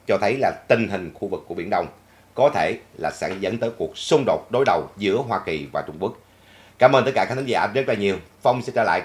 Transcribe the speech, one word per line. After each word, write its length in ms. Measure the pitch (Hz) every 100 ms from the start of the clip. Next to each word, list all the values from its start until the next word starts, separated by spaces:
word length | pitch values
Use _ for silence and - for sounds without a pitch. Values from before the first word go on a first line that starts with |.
| -
cho 100 | 98
thấy 160 | 104 135
là 140 | 90 - -
tình 200 | 117 101
hình 240 | 95 85
khu 140 | - 101
vực 160 | 90 -
của 80 | 85
Biển 140 | 87
Đông 180 | 95 82 - _ - _
có 160 | - 143
thể 240 | 92 80 - - -
là 140 | 78
sẽ 200 | - 82 95
dẫn 180 | 95 113
tới 120 | 117 -
cuộc 200 | 82 -
xung 260 | - 151 110
đột 260 | 80 -
đối 120 | 120 135
đầu 240 | 85 71 -
giữa 200 | 101 110
Hoa 220 | 127 101 -
Kỳ 220 | 78 69
và 100 | 73 73
Trung 100 | 78
Quốc. 140 | 101 - - - - - - -
Cảm 160 | 127 135
ơn 100 | 131
tất 60 | 120
cả 100 | 98
khán 120 | 127
thính 80 | 135
giả 220 | 98 101
rất 140 | 120 135
là 60 |
nhiều. 240 | 110 101 92 - _
Phong 200 | 127 123
sẽ 100 | 117 123
trở 80 |
lại 180 | 107 87